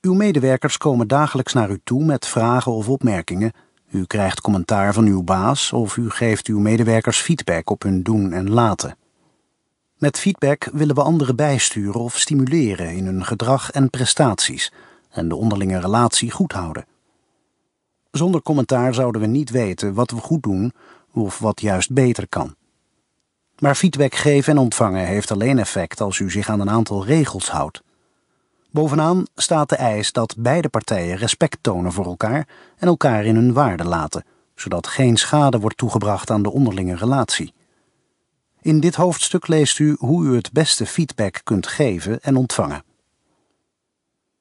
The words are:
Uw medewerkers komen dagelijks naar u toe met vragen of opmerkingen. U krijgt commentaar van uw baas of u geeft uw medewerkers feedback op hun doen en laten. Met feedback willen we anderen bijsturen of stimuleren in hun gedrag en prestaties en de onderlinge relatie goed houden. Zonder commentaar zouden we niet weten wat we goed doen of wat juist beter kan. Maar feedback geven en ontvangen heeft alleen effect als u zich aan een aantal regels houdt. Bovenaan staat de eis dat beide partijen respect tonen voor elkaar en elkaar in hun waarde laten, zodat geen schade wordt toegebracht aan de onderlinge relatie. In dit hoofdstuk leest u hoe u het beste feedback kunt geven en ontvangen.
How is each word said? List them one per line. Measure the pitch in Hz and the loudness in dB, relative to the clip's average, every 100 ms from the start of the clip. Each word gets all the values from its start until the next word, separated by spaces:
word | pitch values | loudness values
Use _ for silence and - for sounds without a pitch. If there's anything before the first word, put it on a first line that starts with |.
Uw | 185 | 2
medewerkers | 185 208 151 131 131 147 - | 2 4 2 2 2 0 0
komen | 156 127 113 | 0 2 2
dagelijks | 135 151 131 127 | 2 2 0 0
naar | 131 107 | 0 0
u | 98 | -4
toe | - 123 | -2 0
met | 160 135 - | 2 0 -2
vragen | - 117 127 127 | 0 2 2 0
of | 113 107 | -2 -2
opmerkingen. | 135 135 95 85 90 113 - _ _ _ | 0 0 -2 -4 -2 -2 -4 _ _ _
U | 98 | -6
krijgt | 92 107 95 - | -4 -2 -2 -2
commentaar | - 101 87 104 101 | 0 0 0 0 2
van | 104 110 | 4 4
uw | 98 | 2
baas | 90 95 101 143 - | 0 0 2 0 -2
of | 127 110 - | -2 -2 -4
u | 117 | -4
geeft | - 117 107 - | -2 0 0 0
uw | 107 | 0
medewerkers | 104 113 113 113 113 107 | 2 4 4 2 2 -2
feedback | - 165 - 85 - | 0 -2 0 -2 -2
op | 101 | -4
hun | 101 95 | 0 -2
doen | 92 110 98 | 0 0 0
en | 90 95 | -2 0
laten. | 113 117 92 - - _ _ _ _ _ _ _ _ _ _ | 2 2 0 -6 -12 _ _ _ _ _ _ _ _ _ _
Met | 147 - | -2 0
feedback | 202 185 139 147 - | -2 0 0 0 -2
willen | 151 151 | -2 0
we | 139 | 2
anderen | 143 165 131 120 | 2 2 2 0
bijsturen | 151 131 - - 101 113 | 2 2 0 -2 -4 -4
of | 120 - | -6 -4
stimuleren | - 143 131 165 123 92 85 | 0 2 2 2 0 -2 -6
in | 87 | -4
hun | 95 92 | -4 -4
gedrag | 92 101 113 131 - | -4 -4 0 0 0
en | 143 131 | 0 0
prestaties | 123 127 - 139 101 - 65 - - - _ _ | 0 -2 2 2 2 -4 -4 -8 -10 -20 _ _
en | - 85 | -6 -4
de | 82 | -2
onderlinge | 110 101 95 92 | 0 0 -2 -2
relatie | 90 113 120 - - | 0 2 2 0 -4
goed | - 185 | -2 -2
houden. | 101 85 - - _ _ _ _ _ _ _ _ _ _ _ _ | -2 -8 -10 -14 _ _ _ _ _ _ _ _ _ _ _ _
Zonder | 143 175 175 | -2 0 0
commentaar | - 151 120 127 127 | 0 0 2 2 2
zouden | 120 127 113 | 0 0 0
we | 107 | 0
niet | 127 143 | 0 0
weten | 123 107 90 104 | -2 -2 -2 -4
wat | 98 123 | -2 -2
we | 117 | -4
goed | - 160 | -2 -2
doen | 117 95 113 - - - _ | 0 -2 -2 -6 -20 -20 _
of | - 104 - | -4 -4 -2
wat | 107 101 | -2 -2
juist | 104 95 - | -2 0 0
beter | 131 127 117 107 | 2 2 0 -4
kan. | - - - _ _ _ _ _ _ _ _ _ _ | -6 -8 -12 _ _ _ _ _ _ _ _ _ _
Maar | 143 | 0
feedback | 139 185 143 139 | 2 2 2 0
geven | - 151 143 139 | 2 2 2 4
en | 147 | 2
ontvangen | 127 - 113 95 87 | 2 2 0 0 -2
heeft | 101 - | -2 -2
alleen | 104 117 135 | -2 0 0
effect | 98 - 85 - | 0 -4 -6 -4
als | 104 - | -6 -4
u | 98 | -4
zich | 92 104 | -4 -2
aan | 107 | -2
een | 98 | 0
aantal | 110 110 101 | 0 0 -4
regels | 98 160 143 98 - | 0 0 0 -4 -6
houdt. | - 151 - _ _ _ _ _ _ _ _ _ | -4 -6 -8 _ _ _ _ _ _ _ _ _
Bovenaan | 151 156 147 156 185 - | -2 0 2 2 0 -2
staat | - - 160 147 | -6 -2 0 0
de | 147 | 0
eis | 127 107 104 | 0 -2 -2
dat | - 113 - | -4 -4 -2
beide | 117 160 160 | 0 0 0
partijen | 113 - 101 85 92 | -4 -2 -4 -2 -4
respect | 113 - 156 - | -4 0 -2 0
tonen | - 90 87 | -4 -2 -2
voor | 87 | -4
elkaar | 90 90 107 135 156 - - _ | -6 -4 -2 -2 -6 -14 -20 _
en | 180 | 0
elkaar | 165 147 110 | 4 2 2
in | 107 | 4
hun | 110 123 | 4 4
waarde | 120 139 87 | 4 2 0
laten, | - - - - - _ _ | -2 -4 -4 -8 -12 _ _
zodat | _ - 90 - | _ -6 -6 -6
geen | - 131 117 | 2 4 4
schade | - 151 143 123 | 2 4 4 2
wordt | 107 - | -2 -2
toegebracht | 117 113 104 98 - | -2 0 -2 -4 -2
aan | 110 | -2
de | 104 | 0
onderlinge | 123 127 98 92 90 | 2 0 0 -4 -2
relatie. | 113 127 117 - 80 _ _ _ _ _ _ _ _ _ _ _ | -2 0 -2 -4 -6 _ _ _ _ _ _ _ _ _ _ _
In | 160 156 | 2 4
dit | 165 | 4
hoofdstuk | - 180 170 - 180 - | 2 0 0 -2 -2 2
leest | 156 143 - | 2 2 2
u | 151 147 | 0 2
hoe | 123 170 | 0 2
u | 151 | 2
het | 123 117 | 0 0
beste | - 156 - 107 | 0 2 0 -2
feedback | - 160 - 104 - | -2 -4 -2 -4 -4
kunt | - 104 - | -2 -2 -2
geven | - 143 87 80 117 | 0 0 0 -4 -4
en | - 131 | 0 0
ontvangen. | 127 - 82 73 - _ _ _ _ _ _ _ _ _ _ _ _ _ _ _ | 0 -2 -4 -6 -14 _ _ _ _ _ _ _ _ _ _ _ _ _ _ _